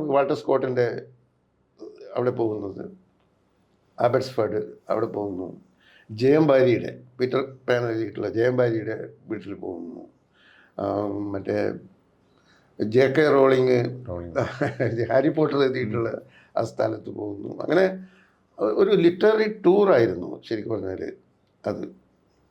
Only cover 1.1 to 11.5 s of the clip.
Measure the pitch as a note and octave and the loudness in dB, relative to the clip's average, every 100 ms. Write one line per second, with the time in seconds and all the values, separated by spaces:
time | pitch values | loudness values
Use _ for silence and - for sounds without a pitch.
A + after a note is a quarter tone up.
1.1 | _ _ _ _ _ _ _ - - - | _ _ _ _ _ _ _ -20 -20 -10
2.1 | - B2 B2 A2+ G#2+ G2 - - - _ | -2 -2 0 -2 -2 -8 -10 -14 -16 _
3.1 | _ _ _ _ _ _ _ _ - A#2+ | _ _ _ _ _ _ _ _ -2 2
4.1 | B2+ - - G#2+ G#2 - - - G#2 A2 | 2 -2 -2 -2 -2 -6 -12 -4 -2 -2
5.1 | G#2 G2+ F#2 F2+ - _ _ _ _ _ | -4 -6 -6 -10 -12 _ _ _ _ _
6.1 | A2 B2+ D3+ D#3 C3+ B2 A2+ - - - | 0 4 6 6 6 6 2 -2 -12 -20
7.1 | _ B2+ C#3+ C#3 - - B2 A#2+ A2+ A2 | _ -2 -2 -4 -10 -2 0 0 -4 -6
8.1 | - G#2 A2 A#2+ B2+ B2 A2 G#2 A2 - | -6 -4 0 0 2 2 0 -4 -8 -10
9.1 | - - A2 F#2 F#2 F2+ E2+ E2+ F2 - | -16 -10 -10 -10 -12 -10 -10 -12 -14 -18
10.1 | _ _ _ _ _ _ - G2+ G2 G#2 | _ _ _ _ _ _ -8 -4 -2 -4
11.1 | G2+ G#2 G2 G2 | -6 -6 -8 -4